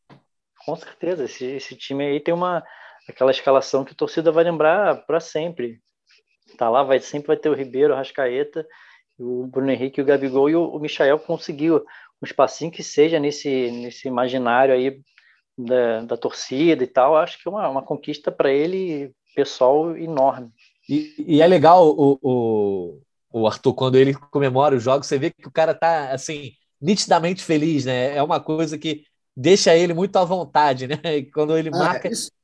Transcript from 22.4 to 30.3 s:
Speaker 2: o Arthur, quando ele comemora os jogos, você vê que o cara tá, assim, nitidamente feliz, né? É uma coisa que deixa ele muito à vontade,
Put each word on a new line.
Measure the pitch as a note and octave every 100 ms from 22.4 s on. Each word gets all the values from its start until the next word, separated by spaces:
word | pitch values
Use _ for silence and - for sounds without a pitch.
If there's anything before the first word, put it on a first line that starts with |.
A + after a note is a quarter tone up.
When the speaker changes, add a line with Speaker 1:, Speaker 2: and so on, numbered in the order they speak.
| A#2 A2 G2+ G2 F2 D2 _ _ _
Speaker 2:
o | A#2 G#2+
Arthur, | - C3+
quando | A#2+ C3 B2+
ele | C3+
comemora | C3+ - D3 C3+ B2+ D3 C3
os |
jogos, | A2+ C3+ C#3
você | C#3+
vê | D#3+
que | - -
o |
cara | D3 D#3+
tá, | D#3 E3 D#3+ C#3
assim, | C3+ - D3+ C3+ - _ _
nitidamente | C#3+ G3+ - E3+ E3 F#3
feliz, | - D#3 D#3 D3+ B2+
né? | B2+ B2+ C#3+
É |
uma | D3 D#3+
coisa | - D#3 D#3+ D3+
que | D#3+ D3+ _ _ _ -
deixa | C3+ G3 -
ele | E3 F3
muito | E3+ F#3+ G3
à |
vontade, | F3